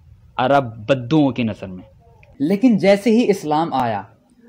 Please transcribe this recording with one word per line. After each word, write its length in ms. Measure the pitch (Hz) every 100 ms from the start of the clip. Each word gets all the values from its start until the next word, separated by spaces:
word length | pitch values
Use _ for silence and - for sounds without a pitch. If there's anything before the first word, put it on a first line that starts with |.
| - - _ -
अरब 480 | 127 139 127 113 107
बद्दुओं 400 | 135 120 156 139
की 120 | 123
नज़र 220 | 113 101 95
में। 140 | 92 - _ _ _ _ -
लेकिन 360 | 147 196 262 202
जैसे 320 | 180 196 240
ही 120 | 220
इस्लाम 480 | 233 190 151 151 165
आया, 320 | 131 120 104 95 _ _ _